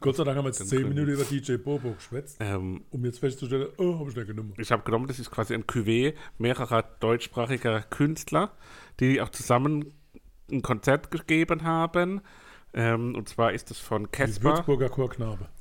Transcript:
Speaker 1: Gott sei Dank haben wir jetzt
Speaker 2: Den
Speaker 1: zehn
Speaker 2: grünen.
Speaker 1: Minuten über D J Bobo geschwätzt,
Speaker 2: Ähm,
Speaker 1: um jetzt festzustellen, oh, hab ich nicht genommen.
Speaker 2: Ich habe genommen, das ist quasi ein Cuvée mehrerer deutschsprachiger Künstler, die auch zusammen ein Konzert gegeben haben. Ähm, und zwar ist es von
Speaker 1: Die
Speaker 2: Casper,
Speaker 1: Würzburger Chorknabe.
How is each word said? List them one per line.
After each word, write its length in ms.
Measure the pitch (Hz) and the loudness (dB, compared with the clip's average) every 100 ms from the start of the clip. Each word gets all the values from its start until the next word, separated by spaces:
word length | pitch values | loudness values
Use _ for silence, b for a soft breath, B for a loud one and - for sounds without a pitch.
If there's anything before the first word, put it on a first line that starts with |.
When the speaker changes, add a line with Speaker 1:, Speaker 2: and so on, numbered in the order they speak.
Speaker 1:
Gott 140 | 139 | 0
sei 80 | 135 | 2
Dank 140 | 147 139 | 0 0
haben 80 | |
wir 60 | 135 | -2
jetzt 100 | 123 | -4
Speaker 2:
Den 60 | 98 | -2
Speaker 1:
zehn 100 | 131 | 0
Speaker 2:
grünen. 120 | 135 | 2
Speaker 1:
Minuten 160 | 143 147 | 0 0
über 120 | 143 | 0
D 120 | 139 139 | 0 -2
J 260 | 127 123 | -2 -2
Bobo 260 | 127 147 123 | -2 -4 -4
geschwätzt, 420 | 110 - 123 147 - | -8 -8 -10 -10 -8
Speaker 2:
Ähm, 460 | 107 98 92 92 - | -4 -2 -4 -6 -8
Speaker 1:
um 140 | 131 | -4
jetzt 140 | 123 120 | -4 -2
festzustellen, 480 | 139 127 131 135 139 - | -4 -2 -2 -2 -2 0
oh, 200 | 180 170 | 0 0
hab 100 | 143 | -4
ich 60 | |
nicht 140 | 120 107 | -6 -8
genommen. 260 | 107 107 101 | -8 -8 -8
Speaker 2:
Ich 120 | 110 | 2
habe 140 | 113 | 2
genommen, 240 | - 113 131 | 4 0 0
das 100 | - | -6
ist 140 | 110 | -8
quasi 220 | - 110 | -4 -2
ein 100 | 113 | -2
Cuvée 500 | - 123 104 113 135 151 B - | -2 -2 2 4 4 0 B -2
mehrerer 440 | 113 127 120 117 - - | 0 0 2 2 0 0
deutschsprachiger 840 | 110 117 - - 117 127 120 110 | 2 2 0 -4 -2 0 0 0
Künstler, 680 | - - 147 156 - 151 202 B B B B - | -2 2 2 2 0 0 0 B B B B 0
die 200 | 127 135 | 2 2
auch 100 | 110 | 0
zusammen 600 | - - 123 139 151 147 - - - - - - | -4 2 2 4 0 -4 -12 -20 -20 -20 -20 -6
ein 100 | 135 | -4
Konzert 480 | - 117 - 139 - | 0 0 4 2 2
gegeben 540 | 160 - 160 165 160 | -8 2 2 4 0
haben. 560 | 165 165 165 175 180 196 B B B B - | 0 0 2 2 0 -2 B B B B -8
Ähm, 400 | - 117 117 120 120 | 0 2 2 0 -4
und 120 | 104 | -6
zwar 240 | - 117 | 0 2
ist 180 | 104 - | 2 -6
es 80 | - | -12
von 260 | - 110 | -4 -2
Speaker 1:
Die 60 | 104 | -2
Speaker 2:
Casper, 340 | - 135 98 127 156 | 0 0 2 4 4
Speaker 1:
Würzburger 320 | 170 135 127 | 4 2 2
Chorknabe. 600 | 127 127 - 113 104 92 - | 0 -2 -2 -4 -4 -8 -10